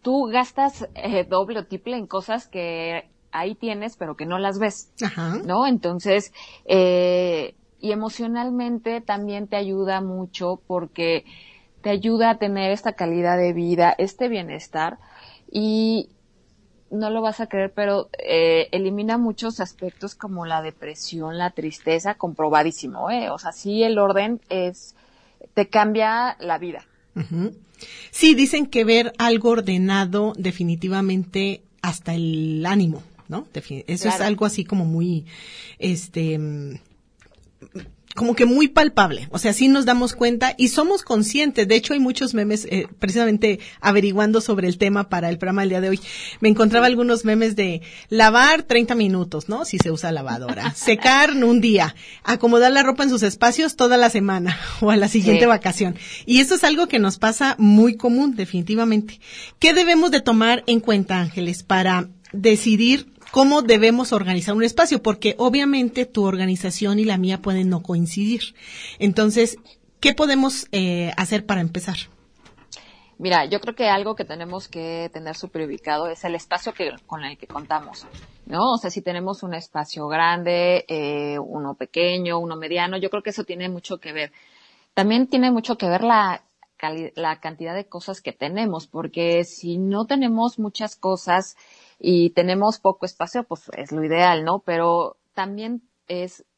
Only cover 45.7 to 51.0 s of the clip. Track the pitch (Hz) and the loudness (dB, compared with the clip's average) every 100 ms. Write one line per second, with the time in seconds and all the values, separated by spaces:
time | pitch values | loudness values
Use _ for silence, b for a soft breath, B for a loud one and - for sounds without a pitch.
45.7 | 185 190 190 B B B B 220 214 220 | 0 0 -2 B B B B 4 6 6
46.7 | 233 247 247 240 233 220 214 226 214 196 | 6 4 4 2 2 2 2 0 0 -2
47.7 | 165 B B B 220 220 226 269 320 - | -4 B B B 6 6 8 6 4 2
48.7 | 240 233 240 208 190 180 156 - 220 330 | 2 2 2 2 0 -2 -6 -6 -6 -4
49.7 | 185 170 156 175 160 135 117 127 - 135 | 0 0 0 -4 -4 -4 -8 -6 -6 -6
50.7 | 147 - 220 | -4 0 4